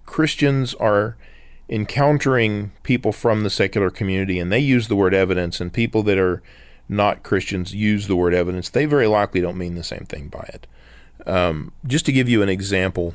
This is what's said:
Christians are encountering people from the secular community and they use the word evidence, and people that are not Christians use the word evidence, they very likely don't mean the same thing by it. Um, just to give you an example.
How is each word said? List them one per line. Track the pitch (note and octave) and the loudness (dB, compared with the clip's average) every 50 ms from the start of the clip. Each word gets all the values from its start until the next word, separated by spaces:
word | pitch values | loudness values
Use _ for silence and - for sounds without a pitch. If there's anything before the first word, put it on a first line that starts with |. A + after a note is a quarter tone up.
| - | -20
Christians | - - - D#3 D3+ - - D3 C#3+ C#3 C3+ C3 A#2 - | -8 -2 0 0 0 0 0 2 2 2 2 0 -2 -4
are | - A2+ A2 G#2 G2+ G#2+ A2+ A2+ - - - - - - - - - - - | -2 0 2 2 2 2 0 -4 -10 -16 -20 -20 -20 -20 -20 -20 -18 -12 -6
encountering | A#2 G#2+ G#2 - - C#3 C#3+ D3 D3+ C#3+ - C#3 C3 B2 A2+ G#2+ G#2 G#2 G#2 G2+ - - - | -4 -4 -4 -2 0 0 2 2 2 2 2 2 2 4 2 2 0 -2 -6 -8 -10 -8 -2
people | - B2 B2 - A2 G#2 | 0 0 0 0 -2 -2
from | - - A#2+ A2 G#2+ G#2+ | 0 0 2 2 2 0
the | G2 | -2
secular | - - G2+ G2 - G#2 G2 F2+ | 0 0 0 0 0 0 0 0
community | - - G2+ F#2+ F#2+ F#2+ F#2+ F#2+ F#2 F2+ | 0 -2 -4 -2 -2 -2 -2 -2 -2 -2
and | F2 F2 G2 | -2 0 0
they | B2+ | 0
use | D3 C#3 C3 B2 A2 G#2 | 2 4 2 2 2 2
the | G#2+ | 2
word | G2 G2 F#2 F#2+ | 2 4 4 4
evidence, | F#2+ F#2+ F#2 F#2 F2+ F2 E2+ - - | 4 4 2 2 0 -2 -2 -4 -6
and | F2+ E2+ - | -6 -6 -2
people | - A#2 A#2 - A2 G#2 | -2 -2 0 0 0 2
that | G#2 G2 F#2+ | 2 2 2
are | F#2+ F2+ F2 F2 - - - - - - - - - - | 2 2 0 -2 -6 -14 -20 -20 -20 -20 -20 -20 -12 -6
not | G2+ G#2 G#2 G#2 - - - | -2 0 2 2 0 -2 -4
Christians | - A2 F#2+ - - G2+ F2+ F2+ F2+ G2 | -2 -2 -2 -2 -2 -4 -6 -6 -6 -4
use | G#2 G#2+ G#2+ G#2 G#2 G2+ G2 | -2 0 0 0 0 0 0
the | F#2+ | 0
word | F2 F2 F2 F2 | 2 2 2 2
evidence, | F2+ F2 F2+ F#2 F2+ F2 - | 2 0 0 -4 -6 -6 -4
they | - A#2+ D3 | -2 -2 0
very | D3+ D3 C#3+ A#2+ | 2 2 2 4
likely | G#2+ G#2+ G#2 G#2 - - F#2 | 4 4 2 2 0 0 -2
don't | F2 F2 F2+ | -2 -2 -2
mean | F2+ F2+ F2 F2 | -6 -6 -8 -8
the | F2 E2 | -8 -8
same | - - - - | -10 -10 -12 -12
thing | - - D2+ C#2+ D2 | -12 -12 -12 -12 -12
by | - - - - - | -12 -14 -14 -14 -16
it. | - - - - - - - - - - - - - - | -18 -20 -20 -20 -20 -20 -20 -20 -20 -20 -20 -20 -14 -6
Um, | - F#2 F2+ F2+ F2 D#2+ D2+ - - - - - | -2 0 0 2 0 0 -2 -6 -10 -12 -12 -6
just | B2+ B2+ E3 - | -2 -2 -2 0
to | - C3+ | 2 2
give | C3 B2+ A#2+ | 2 4 4
you | A#2+ G#2+ G2+ | 4 4 4
an | G2 | 2
example. | F#2+ F#2+ G2 F#2+ G2+ F#2+ F#2 F#2 F2+ F#2 F2 E2+ D#2+ | 0 -2 -2 -2 0 0 0 0 -2 -2 -4 -6 -6